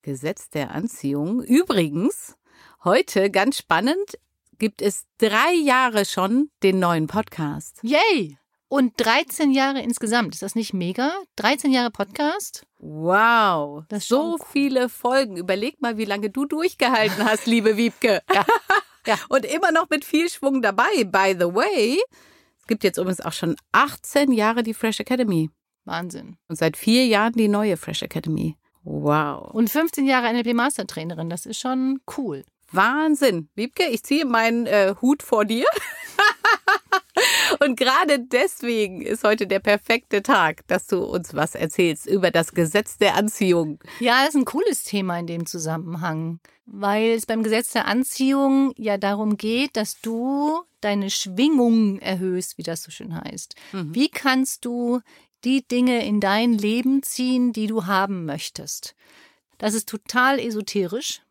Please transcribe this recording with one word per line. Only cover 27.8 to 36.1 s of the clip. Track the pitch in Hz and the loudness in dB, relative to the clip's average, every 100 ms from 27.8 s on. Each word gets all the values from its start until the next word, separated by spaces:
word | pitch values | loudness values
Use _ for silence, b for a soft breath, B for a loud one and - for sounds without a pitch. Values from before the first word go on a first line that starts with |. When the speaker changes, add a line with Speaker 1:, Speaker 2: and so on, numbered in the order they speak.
| - 160 | -4 -8
Speaker 1:
Academy. | - 160 160 156 160 156 _ _ | -6 -8 -4 -4 -4 -6 _ _
Wow. | 170 147 147 147 147 143 - | -10 -4 0 0 0 -6 -8
Speaker 2:
Und | 214 226 | -2 0
fünfzehn | 294 330 - 269 | 0 -2 0 2
Jahre | 254 240 | 2 2
N | 240 | 0
L | |
P | 233 | 0
Mastertrainerin. | 240 247 - 190 - 160 165 165 | 0 0 -2 -8 -8 -8 -6 -8
Das | 170 - | -8 -10
ist | 220 | -8
schon | 254 262 262 269 - - | -4 -2 -2 -4 -6 -8
cool. | 247 139 - _ _ | -6 -6 -12 _ _
Speaker 1:
Wahnsinn. | 175 208 285 311 302 269 175 156 | 2 2 2 2 4 2 2 -6
Wiebke, | - 240 - | -8 -8 -2
ich | 349 233 | -2 -2
ziehe | - 285 285 | -2 -2 0
meinen, | 233 226 233 233 | 2 2 0 2
äh, | 208 190 196 | 2 2 2
Hut | 247 294 | 0 0
vor | - 220 208 | 0 0 2
dir. | 226 415 | 2 0
<laughs> | - - - - | 0 -6 -14 -8